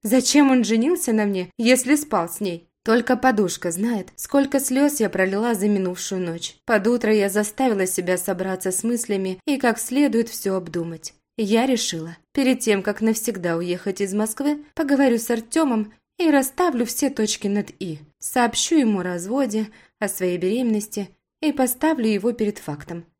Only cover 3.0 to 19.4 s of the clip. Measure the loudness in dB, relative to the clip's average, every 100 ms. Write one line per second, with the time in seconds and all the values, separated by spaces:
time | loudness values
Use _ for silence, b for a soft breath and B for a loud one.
3 | 2 2 2 2 0 -2 -6 -2 -2 -2
4 | -6 -14 0 2 2 0 0 2 2 2
5 | -2 0 0 0 0 0 2 2 0 -4
6 | -6 -6 -6 -6 -10 -12 0 2 2 0
7 | 2 2 2 0 -2 0 0 2 0 -2
8 | 0 -2 -2 -4 -4 -4 -4 -4 -2 -4
9 | -2 -2 -2 -6 -4 0 0 0 -2 2
10 | 2 2 -2 -4 -4 -4 -4 -8 -8 -10
11 | -16 _ _ -6 2 2 4 0 -2 -6
12 | -10 -16 _ 0 2 2 2 0 0 0
13 | 0 0 -2 -4 -2 -2 -2 -4 -4 -4
14 | -2 -2 -2 -2 -2 -2 B -6 0 4
15 | 4 2 0 -4 -2 0 2 0 -4 B
16 | _ -2 2 4 2 0 0 0 -2 -2
17 | -2 0 -2 -2 -2 -2 -4 -10 -10 -10
18 | -14 _ -4 0 0 0 2 2 4 0
19 | -2 -6 -4 -2